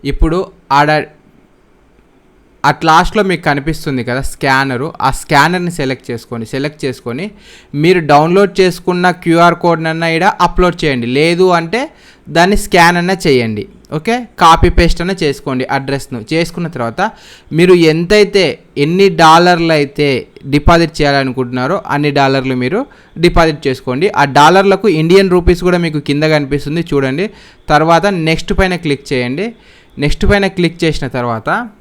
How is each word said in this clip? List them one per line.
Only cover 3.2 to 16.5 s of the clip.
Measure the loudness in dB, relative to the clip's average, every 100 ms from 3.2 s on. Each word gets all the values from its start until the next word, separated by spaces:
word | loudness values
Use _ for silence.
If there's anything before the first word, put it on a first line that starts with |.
| -2
మీకు | -2 -2
కనిపిస్తుంది | -4 -4 -6 -6 -6 -4
కదా | -4 -6
స్కానరు, | -4 0 0 0 -4 -8 -4 -4
ఆ | -4
స్కానర్ని | 0 2 2 0 -4 -4
సెలెక్ట్ | -6 -6 -8
చేసుకొని, | -12 -10 -12 -8
సెలెక్ట్ | -6 -8 -6
చేసుకొని | -8 -8 -10 -10 -10 -14 -20 -20 _ -2
మీరు | 2 2 4
డౌన్లోడ్ | 4 4 2 2 2
చేసుకున్న | 0 0 -6 0 0 -2
క్యూఆర్ | 0 4 4 2
కోడ్నన్నా | -2 -2 -4 -4 -2 0
ఈడ | 0 0 0
అప్‌లోడ్ | 2 0 0
చేయండి, | -2 -2 -2 0
లేదు | 0 2 2 2
అంటే | -2 -6 -6 _ -20 _ -4 2
దాన్ని | 2 2 0
స్కాన్ | 4 4 2
అన్నా | -2 -2 2
చేయండి. | 2 0 -6 -10 -16 _ -8
ఓకే, | -4 -4 -6 2
కాపీ | 4 4 4 4
పేస్ట్ | 2 2
అన్నా | -2 -2
చేసుకోండి | -2 -4 -6 -6 -4 -4
అడ్రస్ను. | -4 -8 -8 -12 -6
చేసుకున్న | -4 -4